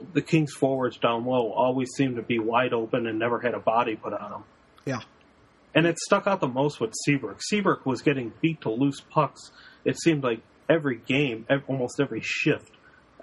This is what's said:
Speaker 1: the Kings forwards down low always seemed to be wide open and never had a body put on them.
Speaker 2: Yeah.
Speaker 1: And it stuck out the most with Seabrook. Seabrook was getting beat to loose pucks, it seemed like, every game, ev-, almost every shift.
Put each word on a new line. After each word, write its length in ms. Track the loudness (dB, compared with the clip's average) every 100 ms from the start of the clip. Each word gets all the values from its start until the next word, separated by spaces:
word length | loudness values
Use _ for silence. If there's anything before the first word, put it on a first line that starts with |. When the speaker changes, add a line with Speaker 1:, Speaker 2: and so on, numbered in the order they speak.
| -4
Speaker 1:
the 80 | -4
Kings 320 | 2 2 2
forwards 440 | 0 0 2 -2 0
down 280 | 0 0 0
low 260 | 0 2
always 380 | 2 2 2 -2 0
seemed 200 | 0 0
to 60 |
be 180 | -2 0
wide 340 | 2 2 2
open 320 | 0 0 -2 -2
and 120 | -2
never 200 | 0 0
had 140 | -2
a 60 | -2
body 360 | 0 2 0 -2
put 180 | -6
on 180 | -8 -8
them. 120 | -12 -16 _ _ _ -8
Speaker 2:
Yeah. 160 | -8 -8 _ _ _ _ _ _
Speaker 1:
And 120 | 2 2
it 140 | 0
stuck 260 | 0 2 2
out 140 | 0
the 80 | 0
most 320 | 0 -2 0
with 140 | -6 -2
Seabrook. 380 | 0 0 -2 -10
Seabrook 420 | -4 0 2 0 -2
was 160 | 0
getting 300 | 0 0 -4 -2
beat 200 | -2 -2
to 100 | -4
loose 300 | 0 0 0
pucks, 500 | -2 0 0 -2 -20 -20 -20 -6
it 160 | -4 0
seemed 240 | 2 2
like, 180 | 0 -2 -6 _ 0
every 280 | 2 2 -4
game, 480 | -2 0 0 -2 0
ev-, 140 | 0 0
almost 320 | -4 -4 -2
every 220 | -2 -2
shift. 480 | -6 -2 0 0 -4 -20 -20 -20 _ -2